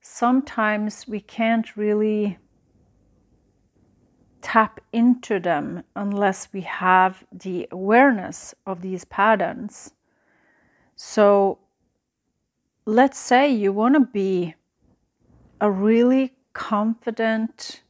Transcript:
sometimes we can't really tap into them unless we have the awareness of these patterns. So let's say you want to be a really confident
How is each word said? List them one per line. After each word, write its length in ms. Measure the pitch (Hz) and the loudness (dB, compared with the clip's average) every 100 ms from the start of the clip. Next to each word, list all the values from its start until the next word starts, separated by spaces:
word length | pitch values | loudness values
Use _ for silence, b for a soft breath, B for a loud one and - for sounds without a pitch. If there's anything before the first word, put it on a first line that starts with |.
sometimes 1080 | - - 240 254 277 - 214 214 214 - - | -14 -2 2 2 0 -4 -2 -2 -4 -8 -12
we 120 | 214 | -12
can't 560 | - - 226 226 220 - | -12 -4 0 0 -2 -4
really 640 | 208 214 214 214 208 180 _ _ _ _ _ _ _ _ _ _ _ _ _ _ _ _ _ _ _ _ | -2 0 0 0 -4 -6 _ _ _ _ _ _ _ _ _ _ _ _ _ _ _ _ _ _ _ _
tap 400 | - 226 220 - _ | -2 0 0 -4 _
into 480 | 233 240 247 - 202 | 0 2 2 -2 -4
them 420 | 175 156 143 170 - - | -2 -2 -4 -10 -12 -10
unless 560 | 202 202 202 190 - | -6 0 0 -2 -10
we 80 | 196 | -12
have 640 | 180 - 185 185 185 190 _ | -12 -6 2 4 4 0 _
the 340 | 180 190 180 - | -16 -10 -8 -8
awareness 840 | 180 196 233 277 220 185 - - - - | -8 2 6 6 4 -4 -12 -16 -16 -12
of 160 | 185 | -10
these 220 | 185 185 | -8 -10
patterns. 880 | - - 208 214 175 - 202 - - _ _ _ _ _ _ _ _ _ _ _ | -10 0 2 2 0 -6 -12 -16 -20 _ _ _ _ _ _ _ _ _ _ _
So 600 | - - 202 202 196 - _ _ _ _ _ _ _ _ _ _ _ _ - | -4 2 4 4 2 -2 _ _ _ _ _ _ _ _ _ _ _ _ 0
let's 320 | 220 269 - | 4 4 2
say 320 | - 247 285 | 2 2 4
you 220 | 240 196 | 2 0
want 220 | 196 226 | 0 2
to 60 | 294 | 4
be 540 | 247 208 190 185 170 - _ _ _ _ _ _ _ _ _ _ | 2 0 -2 0 -2 -8 _ _ _ _ _ _ _ _ _ _
a 100 | 208 | -2
really 640 | 190 208 226 240 262 262 _ _ | 0 2 4 4 2 0 _ _
confident 1300 | - - 214 214 226 - 226 226 220 226 - - - _ | -14 -4 -2 -2 -4 -8 -4 -2 -2 -4 -8 -18 -18 _